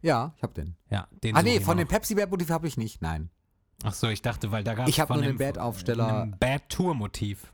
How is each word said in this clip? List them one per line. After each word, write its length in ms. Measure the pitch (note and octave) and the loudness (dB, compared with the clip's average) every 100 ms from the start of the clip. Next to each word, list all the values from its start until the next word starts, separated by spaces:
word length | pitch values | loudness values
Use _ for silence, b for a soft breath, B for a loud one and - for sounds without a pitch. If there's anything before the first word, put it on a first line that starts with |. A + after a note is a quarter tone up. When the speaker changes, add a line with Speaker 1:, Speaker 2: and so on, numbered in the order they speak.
Speaker 1:
Ja, 320 | E3 B2+ C3 - | 4 2 2 -4
ich 60 | |
hab 120 | - | -6
den. 220 | - D#2 E2+ _ | -4 -8 -8 _
Speaker 2:
Ja, 180 | G2+ F2+ - | -4 -4 -6
den 140 | A#2 A2 | 2 4
Speaker 1:
Ah, 40 | |
Speaker 2:
suche 100 | F#3+ | 6
Speaker 1:
nee, 80 | A#3 | 4
Speaker 2:
ich 60 | |
Speaker 1:
von 80 | G3 F3 | 4 2
Speaker 2:
immer 80 | |
Speaker 1:
dem 40 | D#3 | 4
Speaker 2:
noch. 40 | G#3 | 0
Speaker 1:
Pepsi-Bad-Motiv 500 | - G3+ G3+ F#3+ E3 | 2 0 0 0 0
hab 140 | E3 | 0
ich 140 | E3 C3 | 0 -2
nicht, 240 | A2+ - | -4 -4
nein. 260 | D#2+ D#2+ D#2+ _ _ _ _ _ | -4 -4 -6 _ _ _ _ _
Speaker 2:
Ach 80 | G#2+ | -6
so, 160 | G2 A#2 | -2 -2
ich 140 | G#2+ | 0
dachte, 280 | - A#2 A2 | -4 -4 -2
weil 120 | G#2+ | -2
da 100 | G#2 | -2
gab's 140 | A2 B2 | -2 0
Speaker 1:
Ich 120 | D3+ | 2
hab 80 | D3+ | 2
Speaker 2:
von 80 | - | 2
Speaker 1:
nur 60 | C#3 | 0
Speaker 2:
dem, 100 | C3+ | 0
Speaker 1:
den 100 | C3+ | -2
Bad-Aufsteller. 760 | C#3 A2 A2+ - A#2 A2+ G#2+ | -2 -4 -4 -2 0 0 0
Speaker 2:
einem 160 | G#2+ G2 | -2 0
Bad-Tour-Motiv. 1120 | B2+ C#3 - - F#3 D3 G#2 - G#2 G2+ - | 0 0 -4 0 0 2 -4 -4 -6 -6 -12